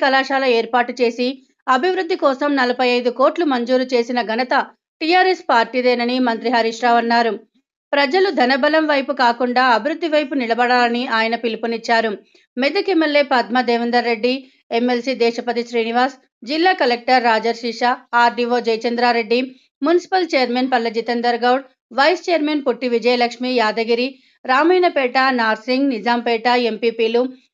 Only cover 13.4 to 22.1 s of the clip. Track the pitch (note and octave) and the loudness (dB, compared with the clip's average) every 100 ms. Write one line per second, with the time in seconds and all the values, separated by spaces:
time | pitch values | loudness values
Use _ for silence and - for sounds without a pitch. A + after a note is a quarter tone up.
13.4 | G3+ B3 A#3+ A#3 A#3+ A#3+ A#3 A3+ B3 C4+ | 0 -2 0 0 0 0 0 -2 -2 -4
14.4 | C4+ _ - A#3 B3 B3 A#3+ B3 A#3 A#3 | -8 _ -8 -2 0 -2 -4 -2 0 -2
15.4 | A#3 A#3 A#3 A#3+ A3+ A#3 C4 C4+ _ _ | -4 -6 -4 -4 -2 0 -2 -4 _ _
16.4 | G#3+ D#4 F4+ F#4 C4+ A#3+ A#3+ B3+ A#3 A3 | -8 0 0 2 0 0 2 2 2 0
17.4 | A3 A#3 A#3+ A#3 B3 C4+ - A#3+ A#3+ A#3 | 0 -4 -6 -2 -2 -2 -2 2 2 2
18.4 | A#3+ B3 A3 A3 A#3+ A#3 A#3+ A#3 G#3+ A#3 | -2 -2 0 -2 -2 0 0 0 0 -2
19.4 | B3+ - _ _ C#4 F4 F4 F#4+ E4+ D4 | -2 -8 _ _ 0 0 0 -2 0 0
20.4 | B3 A#3+ B3+ A3+ A#3 A3 A3+ A#3+ A#3+ A#3+ | 0 0 0 0 -2 -4 -4 -2 -2 0
21.4 | A#3+ B3+ C#4 _ _ A#3 D4 | 2 0 -2 _ _ 0 2